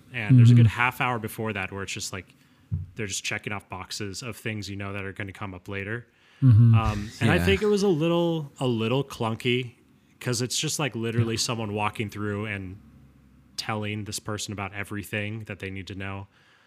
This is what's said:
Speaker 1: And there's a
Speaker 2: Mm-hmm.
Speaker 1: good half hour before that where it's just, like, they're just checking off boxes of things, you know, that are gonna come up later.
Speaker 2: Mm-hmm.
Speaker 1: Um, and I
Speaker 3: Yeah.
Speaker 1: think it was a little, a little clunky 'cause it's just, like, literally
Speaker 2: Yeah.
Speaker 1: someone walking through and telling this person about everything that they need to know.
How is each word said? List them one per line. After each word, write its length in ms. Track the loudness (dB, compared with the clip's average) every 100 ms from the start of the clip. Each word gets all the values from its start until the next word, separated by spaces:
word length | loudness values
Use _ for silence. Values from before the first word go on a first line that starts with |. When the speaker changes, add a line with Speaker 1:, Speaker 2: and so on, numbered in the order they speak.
| -12
Speaker 1:
And 240 | -6 6 10
there's 120 | 10
a 20 |
Speaker 2:
Mm-hmm. 100 | 10
Speaker 1:
good 40 | 8
half 300 | 6 0 2
hour 160 | -2 -2
before 340 | -4 -4 -4
that 180 | -4 -6
where 120 | -8
it's 100 | -8
just, 200 | -8 -8
like, 120 | -10 -12 _ _ _ _ -8 -8 -8
they're 120 | -6
just 160 | -6
checking 300 | -6 -6 -6
off 140 | -8 -10
boxes 520 | -12 -10 -8 -8 -8
of 140 | -12 -8
things, 340 | -6 -6 -8
you 60 | -8
know, 180 | -8
that 100 | -8 -8
are 80 |
gonna 180 | -8 -10
come 220 | -10 -12
up 140 | -10 -10
later. 380 | -8 -6 -8 -10 _ _ _
Speaker 2:
Mm-hmm. 320 | 8 8 8 6
Speaker 1:
Um, 340 | 4 -2 -8 0
and 120 | 2
I 60 | 4
Speaker 3:
Yeah. 80 | 4
Speaker 1:
think 160 | 2
it 40 | 2
was 140 | 2
a 60 | 2
little, 640 | 2 2 2 0 -2 -6 -4
a 80 | -2
little 360 | 0 0 0
clunky 680 | -2 -4 -4 -2 0 0 -2 -14 _ _ _ _
'cause 220 | -4 -2
it's 180 | -2 -2
just, 180 | -2 -2
like, 180 | -4 -4
literally 380 | -2 0 0 0
Speaker 2:
Yeah. 40 |
Speaker 1:
someone 340 | -2 -4 -4
walking 360 | -2 -2 -2 -6
through 360 | -4 -4 -4 -4
and 300 | -6 -8 -14 -20 -20 -20 _ _ _ _ -10
telling 480 | -6 -4 -4 -6
this 160 | -8 -10
person 340 | -8 -8 -6
about 180 | -8 -8
everything 720 | -8 -8 -10 -6 -6 -6 -8 -10
that 120 | -10
they 120 | -10
need 160 | -10 -10
to 80 | -10
know. 320 | -10 -10 -14 _ _ _